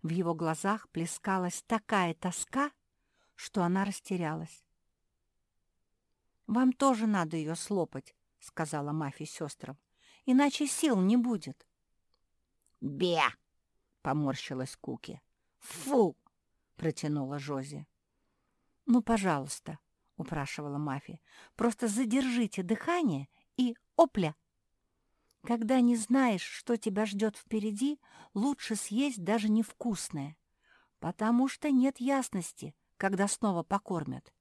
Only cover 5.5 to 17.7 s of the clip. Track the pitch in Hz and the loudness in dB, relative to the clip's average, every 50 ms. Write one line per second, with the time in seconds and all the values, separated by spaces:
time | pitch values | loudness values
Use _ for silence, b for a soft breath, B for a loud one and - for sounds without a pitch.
5.5 | _ _ _ _ _ _ _ _ _ _ _ _ _ _ _ _ _ _ _ - | _ _ _ _ _ _ _ _ _ _ _ _ _ _ _ _ _ _ _ -2
6.5 | 220 233 262 262 247 _ 277 269 262 214 226 220 208 190 170 156 165 165 156 151 | 2 4 4 4 4 _ 4 4 4 4 2 2 2 2 0 0 -2 -4 -2 -2
7.5 | 165 165 - - 208 196 165 - - 131 - - _ _ _ _ _ _ - - | -4 -6 -4 -2 0 -2 -2 -2 -4 -14 -14 -14 _ _ _ _ _ _ -20 -18
8.5 | _ - 165 147 156 147 143 147 147 156 156 139 139 - 156 151 - - 170 143 | _ -6 -4 -4 -2 -4 -4 -2 -2 -2 -4 -4 -6 -8 -12 -12 -8 -10 -10 -10
9.5 | - _ - - 139 _ _ _ b b b b b b b - 254 262 285 285 | -10 _ -14 -14 -14 _ _ _ b b b b b b b 4 6 6 6 4
10.5 | 269 - 302 277 - - - 311 247 196 185 190 226 247 233 247 240 190 - - | 2 0 -2 -2 -2 0 2 2 4 4 4 4 4 4 2 2 -2 -4 -4 -8
11.5 | 131 _ - _ _ _ _ _ _ _ _ _ _ _ _ _ _ _ _ _ | -14 _ -18 _ _ _ _ _ _ _ _ _ _ _ _ _ _ _ _ _
12.5 | _ _ _ _ _ _ - 135 143 139 - 180 170 160 147 120 - _ _ _ | _ _ _ _ _ _ -8 -8 -2 0 0 2 4 4 4 2 2 _ _ _
13.5 | _ _ _ _ _ _ _ _ _ _ _ - 135 151 147 139 135 135 - - | _ _ _ _ _ _ _ _ _ _ _ -2 0 0 0 0 -2 -4 -6 -8
14.5 | 143 131 127 131 - _ - - 127 123 - - - - _ _ _ _ _ _ | -6 -6 -6 -6 -8 _ -10 -10 -10 -10 -10 -14 -16 -16 _ _ _ _ _ _
15.5 | _ _ - - - 170 - 269 285 262 220 170 - _ _ _ _ _ _ _ | _ _ -16 -14 -12 -10 -6 0 4 4 4 4 2 _ _ _ _ _ _ _
16.5 | _ _ _ _ _ _ - 160 147 - - 151 151 147 135 131 143 143 139 143 | _ _ _ _ _ _ -2 -2 -2 -2 -2 -2 0 -2 -2 -4 -6 -8 -6 -6
17.5 | 147 135 131 143 | -6 -6 -6 -8